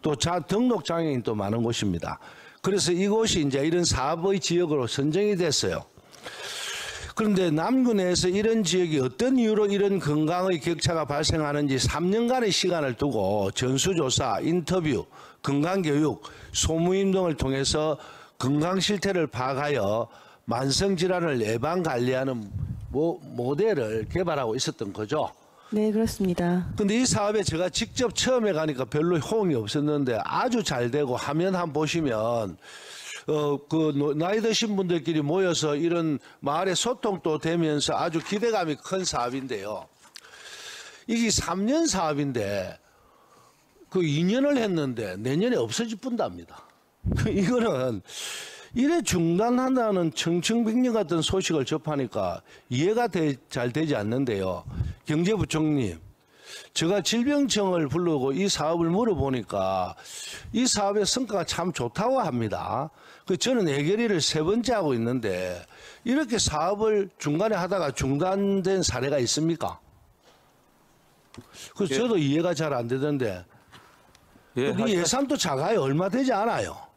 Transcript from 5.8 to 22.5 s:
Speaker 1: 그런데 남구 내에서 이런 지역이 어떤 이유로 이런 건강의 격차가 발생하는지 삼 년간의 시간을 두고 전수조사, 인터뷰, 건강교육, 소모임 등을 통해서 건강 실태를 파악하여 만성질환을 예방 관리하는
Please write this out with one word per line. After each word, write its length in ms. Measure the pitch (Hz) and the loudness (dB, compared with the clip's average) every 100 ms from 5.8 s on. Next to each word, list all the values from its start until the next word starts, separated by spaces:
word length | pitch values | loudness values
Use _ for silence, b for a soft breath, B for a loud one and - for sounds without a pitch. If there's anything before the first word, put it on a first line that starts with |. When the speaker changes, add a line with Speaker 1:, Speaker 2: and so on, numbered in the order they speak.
| - - B B B B B B B B B B B | -8 -20 B B B B B B B B B B B
Speaker 1:
그런데 360 | - 214 190 180 | -2 2 4 4
남구 440 | 151 170 262 247 | 2 2 2 4
내에서 340 | 214 180 175 185 | 4 2 2 2
이런 360 | 190 214 226 | 2 2 2
지역이 340 | 180 180 175 151 | 2 2 2 2
어떤 380 | 127 - 247 262 | 0 0 2 4
이유로 280 | 226 214 208 | 4 4 2
이런 320 | 196 202 196 | 2 2 2
건강의 600 | 151 151 156 175 190 175 | 2 2 2 0 0 0
격차가 460 | 165 160 - 165 147 | 0 0 0 0 -2
발생하는지 720 | 143 156 165 151 147 147 135 | -2 0 0 0 0 0 2
삼 320 | 127 147 175 | 0 0 2
년간의 400 | 208 233 254 226 | 2 2 2 2
시간을 440 | 165 180 170 139 | 2 2 2 0
두고 560 | 120 143 110 95 104 98 | 0 0 2 2 2 0
전수조사, 880 | - 127 135 156 175 135 120 135 98 | 0 0 2 2 2 2 2 0 0
인터뷰, 640 | 135 175 156 185 156 113 - B B B | 0 0 0 0 2 -2 -4 B B B
건강교육, 800 | - 143 156 196 160 143 151 110 B B B | -2 0 0 0 0 2 2 0 B B B
소모임 580 | - - 160 175 190 196 | -2 0 2 2 4 4
등을 240 | 190 180 151 | 4 2 0
통해서 600 | 135 135 135 151 156 143 B B B _ | 0 0 2 2 0 -2 B B B _
건강 420 | 127 147 165 190 | 0 2 2 0
실태를 460 | 170 208 196 185 151 | 0 0 0 0 -2
파악하여 800 | 120 127 135 147 139 101 110 113 B B B | -2 -2 -2 0 0 2 0 -2 B B B
만성질환을 960 | - 117 139 135 196 190 180 180 170 131 | -4 -2 0 0 0 2 0 0 0 0
예방 420 | 107 117 143 180 | 0 0 0 -2
관리하는 680 | 160 123 123 127 135 123 101 | -2 0 0 0 -2 -4 -8